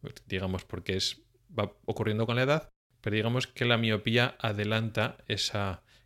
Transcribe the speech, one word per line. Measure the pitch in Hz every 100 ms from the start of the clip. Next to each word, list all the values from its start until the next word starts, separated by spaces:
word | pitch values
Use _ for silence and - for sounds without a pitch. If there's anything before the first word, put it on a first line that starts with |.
| - - -
digamos | 95 95 92 -
porque | 90 92 95
es, | - - _ _ _ -
va | 101 - -
ocurriendo | - 107 107 113
con | 120
la |
edad, | 131 156 - _ _ _
pero | 110 107
digamos | 113 123 -
que | - 120
la | 117
miopía | 113 104 113 117 127 -
adelanta | 113 104 104 110 113 107 113 - -
esa | 101 - 104 98 90 _ -